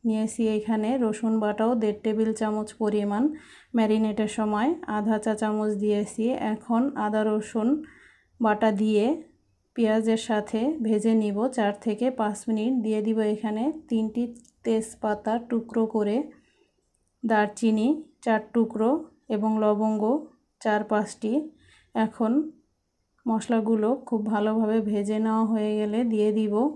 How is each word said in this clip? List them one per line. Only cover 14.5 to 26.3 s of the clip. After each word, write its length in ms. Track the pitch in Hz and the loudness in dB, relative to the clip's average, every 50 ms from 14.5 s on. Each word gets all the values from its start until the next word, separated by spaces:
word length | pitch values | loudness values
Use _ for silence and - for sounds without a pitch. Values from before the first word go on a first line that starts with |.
| _ _ _ | _ _ _
তেজপাতা 680 | 226 226 220 220 226 - - - 214 208 208 - 220 220 233 233 | 0 0 0 0 -4 -10 -6 -2 -2 -2 -2 -2 -2 -2 -2 -2
টুকরো 360 | - 247 226 226 - - 233 220 220 - | -2 -4 -4 -4 -2 -2 0 0 0 0
করে, 240 | 220 208 208 208 254 302 - - _ _ _ _ _ _ _ _ _ _ _ _ _ _ _ _ _ - | 0 0 0 0 -2 -2 -4 -12 _ _ _ _ _ _ _ _ _ _ _ _ _ _ _ _ _ -2
দারচিনি 640 | 220 226 208 208 208 208 - 233 226 220 214 220 262 311 311 - - _ _ | 0 2 2 2 0 -2 0 0 2 2 2 2 0 0 -2 -4 -16 _ _
চার 200 | - 240 220 214 214 - | 0 0 0 0 0 -2
টুকরো 380 | - 233 220 220 - 208 220 233 294 320 - - _ _ _ - 226 | 0 0 0 0 0 0 2 2 2 0 -4 -10 _ _ _ -4 -4
এবং 160 | 202 214 220 220 214 214 | -2 0 0 0 2 2
লবঙ্গ 400 | 208 208 208 214 220 220 208 214 220 262 311 302 - _ _ _ _ _ _ | 2 2 2 0 0 0 0 0 0 0 -2 -4 -10 _ _ _ _ _ _
চার 200 | - 226 208 208 208 208 | -2 0 0 0 0 0
পাঁচটি। 400 | 214 208 202 208 - - - 214 233 302 302 - _ _ _ - - _ _ _ _ | 0 0 0 -2 -8 -6 -4 -2 -2 -2 -2 -4 _ _ _ -20 -20 _ _ _ _
এখন 360 | 233 220 220 - - - 214 240 294 311 311 - _ _ _ _ _ _ _ _ _ _ _ _ _ _ | -2 -2 -2 0 -2 0 2 2 0 0 -2 -8 _ _ _ _ _ _ _ _ _ _ _ _ _ _
মশলাগুলো 640 | 240 220 220 226 - 233 226 214 220 226 214 214 214 262 277 - | -2 -2 -2 0 0 0 0 2 2 2 2 2 0 0 -2 -2
খুব 160 | - 240 214 208 | -4 -4 -2 0
ভালোভাবে 520 | 214 220 208 208 214 220 220 220 214 220 226 202 208 | 0 0 0 0 0 0 0 0 2 2 0 0 0
ভেজে 280 | 214 208 208 202 214 214 | -2 0 0 0 0 0
নেওয়া 240 | 220 220 220 220 226 | 2 2 2 2 2
হয়ে 260 | 214 226 220 208 214 214 214 | 2 2 0 0 0 0 0
গেলে 200 | 214 208 208 226 247 233 | 0 0 0 0 0 0
দিয়ে 180 | 220 214 208 214 | 2 2 2 2